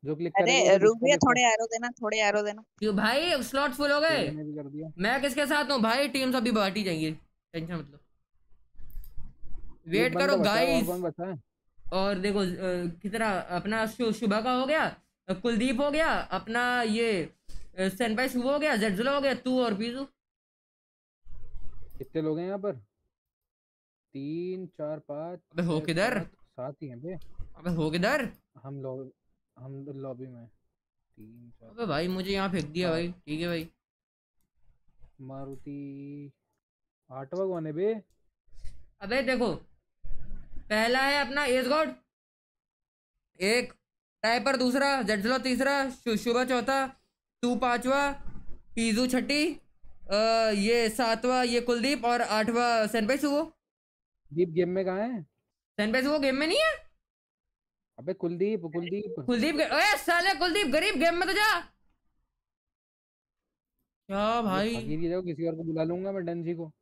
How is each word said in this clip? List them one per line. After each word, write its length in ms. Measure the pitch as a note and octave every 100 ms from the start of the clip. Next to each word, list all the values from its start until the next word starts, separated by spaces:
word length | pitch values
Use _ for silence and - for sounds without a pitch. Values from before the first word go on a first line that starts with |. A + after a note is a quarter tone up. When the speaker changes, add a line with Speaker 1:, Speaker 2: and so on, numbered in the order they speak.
Speaker 1:
जो 120 | C#3 D3+
click 160 | E3+ F#3+
Speaker 2:
अरे, 80 |
Speaker 1:
करेगा, 160 | A3 C4
उसे 180 | G#3 G3
Speaker 2:
रूबिया, 360 | G3+ A3+ B3
Speaker 1:
डिस्क्वालीफाई। 20 | C#4+
Speaker 2:
थोड़े 260 | C#4 B3
एरो 240 | A#3+ A3 A3+
देना, 220 | A3+ A#3+
थोड़े 300 | B3 A3 G#3+
एरो 240 | G#3 G#3
देना। 220 | G#3 G#3 - _
Speaker 3:
क्यों 180 | G#3+ G3
भाई, 460 | G#3+ C4 E4+ D4+
स्लॉट 280 | B3 C4+ C#4+
फुल 220 | B3+ C#4+
हो 80 | C#4+
गए? 300 | D#4+ D4+ D#3+
Speaker 1:
मैंने 140 | D3+
भी 100 | D3+
कर 140 | D3+ C#3+
दिया। 240 | D3 D#3+ D#3
Speaker 3:
मैं 220 | G3 B3+
किसके 260 | C#4 C4 C#4+
साथ 180 | D4
हूँ 160 | C4+ C#4
भाई? 280 | A3 A#3+ C#4+
टीम्स 260 | C4+ C4
अभी 160 | B3+ A3+
बांटी 340 | G#3+ G3 G3
जाएंगी, 260 | F#3+ D#3+ D#3 D#3 - _ _
Tension 220 | E3+ E3
मत 160 | F3 C#3+
लो। 80 | C#3+
Speaker 1:
एक 1900 | _ _ _ _ _ - - - - - - - - - - - - - E3
Speaker 3:
वेट 260 | F3+ B3
Speaker 1:
बंदा 120 | F3 C#4+
Speaker 3:
करो 100 | C#4+
Speaker 1:
बचा 180 | G#3
है, 60 | G#3+
और 120 | B3+
Speaker 3:
गाइस। 140 | B3+ F#3
Speaker 1:
कौन 160 | F3+
बचा 280 | F3 D#3 F3+
है? 120 | E3+ - _ _ - -
Speaker 3:
और 220 | F#3 G3 G3
देखो, 200 | G3 G3+
अ, 80 | F#3+ F3+ F#3 F3+ F3 E3+
कितना 400 | G#3 A3 A3 F#3+
अपना 460 | - F3+ G3 A3 A3
शु-, 260 | A3 A#3
शुभा 280 | A3 A#3 G#3
का 120 | A3+
हो 140 | B3+ B3+
गया, 300 | D#4 A3 - _ _ -
कुलदीप 500 | F#3 A#3+ A#3 B3+ B3
हो 100 | C#4+
गया, 180 | D4 D#4+
अपना 760 | G#3+ - F#3 G3+ A#3 B3 B3
ये, 420 | A#3 G#3+ A#3 G3+
अ, 300 | D3+ _ - - - -
senpai 480 | F#3+ F#3+ A#3 A3 B3+
शुभ 180 | B3+ B3
हो 120 | D4
गया, 180 | D4+ B3
Zedzulla 380 | G#3+ F#3 B3
हो 60 | C#4+
गया, 140 | C4+
तू 300 | B3+ - B3+
और 100 | A#3+
Pizu। 300 | G3 A3+ B3 C#4 _ _ _ _ _ _ _ _ _ _ _ - - - - - - - -
Speaker 1:
कितने 240 | - D#3+
लोग 160 | D#3 D#3
हैं 80 | F3+
यहाँ 120 | G3
पर? 140 | G3+ C#3 G#2 _ _ _ _ _ _ _ _ _ _ _ _
तीन, 540 | C#3 C#3 E3 F3+ F#3 F3+
चार, 320 | _ D3+ D#3
पाँच, 420 | - D3 E3 F3 _
Speaker 3:
अबे 100 | D#3+
हो 180 | F3 D#3+
Speaker 1:
छः, 60 | D#3
Speaker 3:
किधर? 320 | D#3+ G#3+ A#3+
Speaker 1:
सात, 80 | E3+
सात 560 | _ - - B2+ C#3+
ही 60 | D3
हैं 140 | A#2+
बे। 120 | D#3 F#3 - - - -
Speaker 3:
अबे 140 | E3+
हो 200 | E3+ D#3
किधर? 420 | E3 F#3+ C#4+ A#3+ - _ -
Speaker 1:
हम 200 | C3 C#3
लो-, 260 | C3 C3 C3 _ _ _ _ -
हम 280 | C3 C#3 C#3
लॉबी 380 | C#3 C3+ B2+ C3
में। 200 | B2 A#2 _ _ _ _ _ _ _
तीन, 340 | G#2+ A#2 A#2+
चार, 200 | - A2+
Speaker 3:
अबे 160 | G#3+ A3+
भाई, 220 | D3 F3+
मुझे 220 | F#3 F#3
यहाँ 180 | G3 G3
फेंक 160 | F#3
दिया 240 | - D#3+ F3+
Speaker 1:
हाँ। 80 | E3
Speaker 3:
भाई, 160 | F3
ठीक 280 | F3+ - D3+
है 60 | F3
भाई। 220 | E3+ E3 _ _ _ _ _ _ _ _ _ - _ _ _ - _
Speaker 1:
मारुति 1120 | C3 C3+ C3+ C#3 - C#3+ C#3+ C#3 C#3+ C#3+ C#3+ _ _ _ _ _ _ _ _
आठवां 340 | C3 C#3 F3+ F#3+
कौन 200 | F3+ D#3
है 60 |
बे? 300 | D3+ G3+ A3+ - _ _ _ _ - - - - _
Speaker 3:
अबे 220 | G3 B3
देखो, 320 | B3+ B3+ A3+ D3+ - - _ _ - - - - - -
पहला 440 | - G#3+ A3+ B3+
है 260 | C4+ C#4+ C#4
अपना 180 | C#4
Ace 240 | C#4+ B3+ B3
God, 240 | D4+ D4+ B3+ _ _ _ _ _ _ _ _ _ _ _ _ _ _
एक 340 | F#3 A#3 G3+ - _ _ _ _
Typer, 340 | A3 A#3+ A3+ C4+
दूसरा 460 | B3 B3+ C#4 C#4
जेडजिलो, 360 | G3+ G#3+ G3+ C4
तीसरा 520 | C4 B3 C4+ C#4+ C4+
शु-, 260 | B3+ - G#3+
शुभा, 280 | A#3 A#3+
चौथा 420 | B3+ B3 A#3 C4+ C4 - _ _ _ _
तू, 140 | A#3+ B3
पांचवा 560 | B3 A#3+ B3 C#4 C#4+ C#4 - - -
पीजू, 560 | - - - A3+ G#3+ B3+
छठी, 540 | B3+ - C#4+ D#4 C#4+ - _ - - -
अ, 60 | G3 A3 A3+ A3+
ये 360 | G#3 G3+ A#3+ A3+
सातवां 560 | A3 A#3+ A3+ B3 B3+ B3
ये 140 | A#3+
कुलदीप 440 | A#3+ A#3+ A#3+ D4
और 180 | A#3 A#3+
आठवां 680 | A#3 G#3+ A3 A#3 A#3+ A#3 G#3+
Senpei 300 | A#3 G#3+ C#4
Subo। 340 | D4 C#4+ D#4+ _ _ _ _ _ _ _ _
Speaker 1:
दीप 160 | D3 F3+
गेम 200 | D#3+ F3
में 160 | F#3
कहाँ 140 | F#3 F#3
है? 240 | A3+ A#3+ D3+ _ _ _ _ -
Speaker 3:
Senpei 260 | G#3 B3
Subo 160 | C4 D4+
गेम 180 | C#4 C4
में 100 | D#4
नहीं 120 | G#4
है। 320 | D#5+ C#5 - _ _ _ _ _ _ _ _ _ _ -
Speaker 1:
अबे 140 | C3+
कुलदीप, 480 | F#3 F3 E3+ G3 G#3+
कुलदीप। 540 | E3 D#3+ E3+ G3+ G#3 - C3
Speaker 3:
कुलदीप 280 | A#3+ C#4
गे-, 180 | D4+ C#4
ओए 240 | C#4 G4 G4+
साले 380 | - E4+ F4+
कुलदीप 320 | E4 F4 E4 D#4+
गरीब, 280 | C#4+ F#4
गेम 200 | G4 E4
में 140 | E4+ F#4
तो 40 |
जा। 280 | F#4+ G#4+ F#4 E4+ _ _ _ _ _ _ _ _ _ _ _ _ _ _ _ _ _ _ _ _ _ _ _ _
क्या 300 | G3 G#3 A#3
Speaker 1:
ये 60 |
Speaker 3:
भाई? 340 | A3 F#3 G#3+ A#3
Speaker 1:
फकीर 240 | A3 D#3
की 80 | E3
जगह 120 | F3
किसी 260 | F3+ D3+ E3
और 100 | D#3+
को 60 |
बुला 220 | E3 D#3+
लूंगा 280 | D#3+ F3 G3
मैं, 140 | G3 E3+
डेंजी 280 | E3+ E3
को। 160 | E3+ D#3+ -